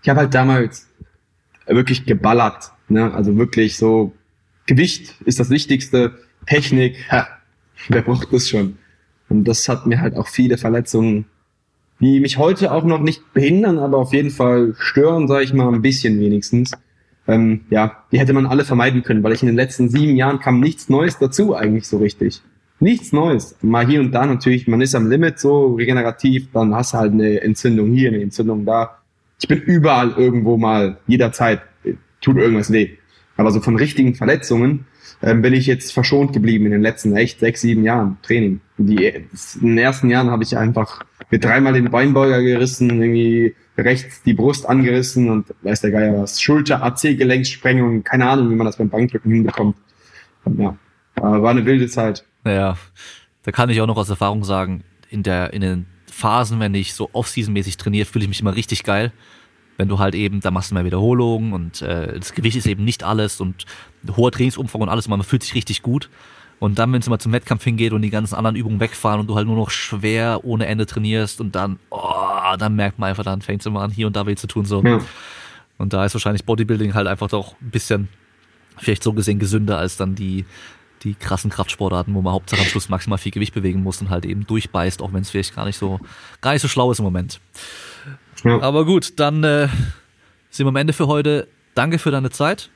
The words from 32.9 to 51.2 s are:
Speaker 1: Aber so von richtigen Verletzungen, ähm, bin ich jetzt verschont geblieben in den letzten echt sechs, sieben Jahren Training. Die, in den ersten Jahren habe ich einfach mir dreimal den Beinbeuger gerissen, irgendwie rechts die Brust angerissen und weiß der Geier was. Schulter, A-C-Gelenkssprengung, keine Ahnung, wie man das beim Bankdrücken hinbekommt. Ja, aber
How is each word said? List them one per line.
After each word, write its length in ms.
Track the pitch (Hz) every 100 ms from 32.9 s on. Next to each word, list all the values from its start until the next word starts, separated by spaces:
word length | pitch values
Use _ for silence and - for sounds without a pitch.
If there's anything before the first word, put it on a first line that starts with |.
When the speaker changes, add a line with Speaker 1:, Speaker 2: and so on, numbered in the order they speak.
| - _ _ _ -
Speaker 1:
Aber 120 | 110
so 100 | 107
von 160 | 117 113
richtigen 380 | 147 139 131
Verletzungen, 680 | 120 107 156 - 117 127 147 - _ - -
ähm, 180 | 107 113
bin 140 | 120
ich 120 | 127 131
jetzt 260 | 127 -
verschont 420 | - 123 143 139
geblieben 320 | 123 110 110 104
in 60 |
den 100 | 104
letzten 340 | 107 110 110 101
echt 240 | 120 -
sechs, 220 | 113 113
sieben 200 | 120 113
Jahren 360 | 110 117 101 95
Training. 380 | - 120 104 95 _ -
Die, 300 | 104 104 98
in 200 | 80 80 - - - 117
den 100 | 113
ersten 320 | 127 131 127
Jahren 200 | 123 120
habe 120 | 120
ich 120 | 113 117
einfach 460 | 113 113 107 - - _ -
mir 80 | 113
dreimal 340 | - 120 135
den 180 | 131 120
Beinbeuger 520 | 117 139 135 135 127
gerissen, 480 | 123 123 127 131 123 117
irgendwie 540 | 117 117 117 117 117 - _ -
rechts 440 | 113 131 - -
die 120 | -
Brust 340 | 101 123 139 -
angerissen 600 | 131 123 123 127 123 120
und 240 | 110 101 -
weiß 180 | 92 104
der 100 | 104
Geier 280 | 104 107 104
was. 180 | 101 -
Schulter, 400 | - 151 147 131
A-C-Gelenkssprengung, 1200 | 123 123 151 131 127 131 131 - 131 127 120 113
keine 240 | 101 127 123
Ahnung, 220 | 135 120
wie 40 |
man 120 | 113 110
das 100 | -
beim 140 | 110
Bankdrücken 420 | 107 123 113 110
hinbekommt. 440 | 113 107 - 104 101 _ _ _ - _ _ - 104
Ja, 180 | 101 - _ _ _
aber 260 | -